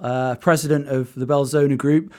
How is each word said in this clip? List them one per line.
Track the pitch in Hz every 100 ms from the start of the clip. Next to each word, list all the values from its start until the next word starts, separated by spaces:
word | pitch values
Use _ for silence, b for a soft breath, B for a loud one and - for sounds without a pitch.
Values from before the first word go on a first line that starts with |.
uh, | 123 127 127 123
president | - 160 151 151 143
of | 131 123 -
the | 127
Belzona | 143 135 147 143 131
Group. | 135 156 160